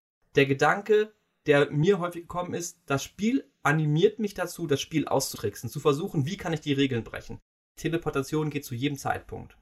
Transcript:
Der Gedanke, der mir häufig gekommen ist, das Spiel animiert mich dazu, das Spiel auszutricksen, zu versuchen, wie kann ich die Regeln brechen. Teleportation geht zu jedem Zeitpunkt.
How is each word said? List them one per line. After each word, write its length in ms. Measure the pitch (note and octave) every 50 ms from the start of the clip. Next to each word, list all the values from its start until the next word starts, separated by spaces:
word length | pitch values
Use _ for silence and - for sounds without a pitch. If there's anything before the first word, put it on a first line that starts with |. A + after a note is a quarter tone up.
| _ _ _ _ _ _ -
Der 100 | C#3+ C#3
Gedanke, 680 | C3+ C#3 C3+ D3 D3+ F3+ G3+ G3+ - G#3+ G#3 G#3+ A3 - _ _ _ _ _ _
der 240 | D3 C#3+ C#3+ C#3+ C#3+
mir 280 | - D3 D#3 F#3+ G3+ F3
häufig 240 | F3 F3+ E3+ E3+ -
gekommen 300 | - - F3+ F3+ F3 -
ist, 260 | E3+ E3+ - - _ _
das 180 | - C#3 C#3 -
Spiel 460 | - - - G3+ A3+ C4 C4+ - _ _ _ -
animiert 560 | C#3+ D3+ D#3+ D#3 D3 D3 D#3 F3+ A3 - -
mich 140 | G#3+ G3+ -
dazu, 320 | - F3 E3+ - - E3
das 160 | D3 C#3 C3+
Spiel 260 | - - E3 D3+ C#3+
auszutricksen, 640 | - - C3+ C3 - - A#2+ - G#2 G#2 - - A2+
zu 100 | - D3
versuchen, 460 | - D#3+ C#3 C#3+ F3+ G3 - E3 B2+
wie 120 | D3+ G3
kann 160 | F3 - F3 E3
ich 80 | D#3
die 120 | - D3+ C#3
Regeln 300 | C3+ C#3+ C3+ B2 A2+ A2
brechen. 360 | - - - - - G#2+ - - _ _ _ _ _ _
Teleportation 760 | - - D3+ D#3+ E3+ - D3+ C#3+ C#3 C3+ - D#3 D#3 D#3 D3+
geht 160 | D3 C#3+ -
zu 100 | - A#2+
jedem 220 | A#2 C3+ D3 C#3+
Zeitpunkt. 600 | C3+ - A#2+ - - - - - - - - - _